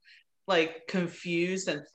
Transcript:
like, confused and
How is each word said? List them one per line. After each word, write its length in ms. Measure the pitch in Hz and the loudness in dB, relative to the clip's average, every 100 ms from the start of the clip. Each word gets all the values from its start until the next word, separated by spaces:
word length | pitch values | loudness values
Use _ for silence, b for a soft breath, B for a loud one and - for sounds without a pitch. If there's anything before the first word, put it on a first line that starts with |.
| b b _ _ - | b b _ _ 2
like, 400 | 180 160 - - | 4 4 -2 -4
confused 800 | 190 170 - 185 170 175 190 185 | -2 -2 -4 -4 0 0 0 -2
and 160 | 147 - | -4 -4